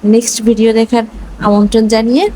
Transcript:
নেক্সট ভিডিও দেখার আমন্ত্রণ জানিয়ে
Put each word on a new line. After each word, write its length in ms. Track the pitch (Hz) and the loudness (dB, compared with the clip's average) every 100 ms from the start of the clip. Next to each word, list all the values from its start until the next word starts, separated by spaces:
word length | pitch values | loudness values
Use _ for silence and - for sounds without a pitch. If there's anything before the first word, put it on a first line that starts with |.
নেক্সট 380 | 208 226 240 - | 4 2 0 -2
ভিডিও 300 | 220 214 226 | -2 2 2
দেখার 300 | 226 226 240 220 - - - | 2 0 -2 -4 -10 -16 -6
আমন্ত্রণ 500 | 208 208 208 226 220 | 0 2 2 2 0
জানিয়ে 400 | 220 226 254 403 | 0 0 0 -2